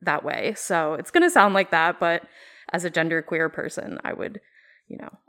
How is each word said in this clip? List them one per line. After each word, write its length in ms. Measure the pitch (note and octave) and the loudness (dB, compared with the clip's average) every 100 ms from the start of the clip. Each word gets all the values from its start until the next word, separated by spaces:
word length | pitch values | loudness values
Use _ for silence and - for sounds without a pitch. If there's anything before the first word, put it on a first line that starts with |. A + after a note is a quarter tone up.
that 240 | F3 D3+ | -2 -2
way. 300 | - - A#2+ G#3 | -2 -2 -4 -4
So 380 | - E3+ D#3 | -2 0 0
it's 160 | D#3 - | -4 0
gonna 200 | F4 E4+ | 4 6
sound 240 | D4+ G3+ | 6 6
like 160 | G3 F#3+ | 4 2
that, 300 | E3 E3 F3 | 2 0 0
but 220 | E3+ E3+ - - - - - | 0 0 -4 -20 -20 -20 -8
as 120 | F3 E3+ | -6 -2
a 40 | |
genderqueer 640 | E3 D#3+ E3 D#3 D#3+ D#3+ | -2 0 -2 -2 -2 -2
person, 460 | - - - - - | -4 -8 -8 -10 -8
I 100 | - | -8
would, 260 | - - G#3 _ _ _ _ - | -6 -8 -10 _ _ _ _ -18
you 80 | - | -16
know, 140 | - - | -16 -20